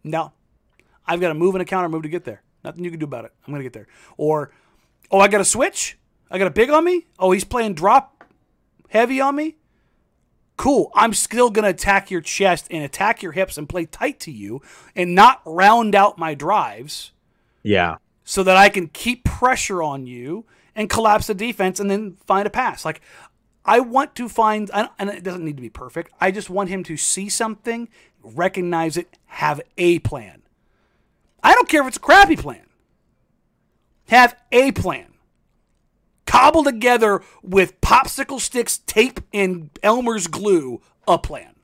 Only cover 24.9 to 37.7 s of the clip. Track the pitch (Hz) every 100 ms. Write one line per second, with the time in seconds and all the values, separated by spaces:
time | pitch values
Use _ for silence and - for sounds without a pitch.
24.9 | - 202 202 185 180 160 143 117 - 127
25.9 | 165 170 _ 190 202 - 185 190 190 170
26.9 | 151 - - 202 - 220 214 240 233 233
27.9 | _ _ _ - 117 185 190 175 170 165
28.9 | 160 170 _ _ - 151 147 - - 175
29.9 | 170 - 143 101 _ _ _ _ _ _
30.9 | _ _ _ _ _ - 480 330 311 262
31.9 | - - 370 320 311 143 110 _ _ _
32.9 | _ _ _ _ _ _ _ _ _ _
33.9 | _ _ - - - _ 240 269 190 185
34.9 | 135 - _ _ _ _ _ _ _ _
35.9 | _ _ _ - 240 277 320 285 226 247
36.9 | 240 220 196 - _ 196 190 180